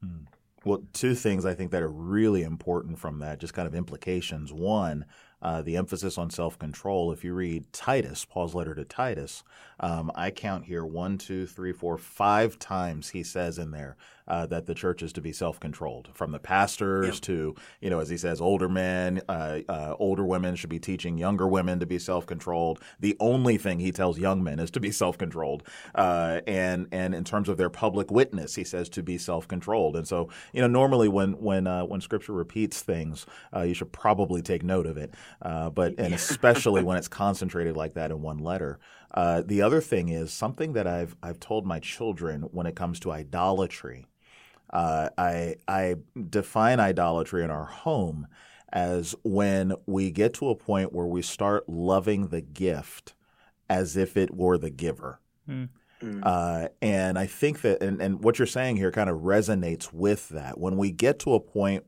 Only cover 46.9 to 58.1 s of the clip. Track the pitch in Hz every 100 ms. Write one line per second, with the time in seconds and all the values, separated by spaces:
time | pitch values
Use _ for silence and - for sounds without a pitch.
46.9 | 87 85 82 80 90 80 76 76 - 165
47.9 | 143 87 78 71 - - - - 90 87
48.9 | 90 82 - 110 98 101 98 95 95 -
49.9 | 95 95 82 113 - 139 110 - 98 95
50.9 | 87 87 90 - - 101 104 - 85 87
51.9 | 95 95 101 95 85 71 73 92 73 -
52.9 | - - - _ _ _ _ - 92 87
53.9 | 92 90 101 92 90 90 87 78 67 82
54.9 | 71 67 - _ _ 147 131 127 - _
55.9 | - 113 101 98 90 87 82 82 - 110
56.9 | 98 92 92 95 - 147 147 110 95 98
57.9 | 98 98